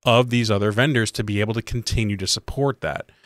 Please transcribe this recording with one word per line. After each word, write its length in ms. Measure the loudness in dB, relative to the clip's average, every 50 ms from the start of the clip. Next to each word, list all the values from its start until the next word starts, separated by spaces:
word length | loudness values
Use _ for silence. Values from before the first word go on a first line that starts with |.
| _
of 240 | 4 4 4 4 4
these 200 | 2 0 2 2
other 200 | 2 2 2 0
vendors 400 | 2 2 2 2 2 0 0 -2
to 140 | -4 -6 -4
be 160 | -2 0 -2
able 140 | 0 0 -2
to 80 | -4
continue 540 | -4 -4 -6 -6 -4 -2 -2 0 0 -2 -2
to 100 | -4 -2
support 540 | -4 -4 -4 -4 -8 -4 -2 -2 -2 -2 -4
that. 300 | -6 -6 -6 -6 -10 -12 _ _ _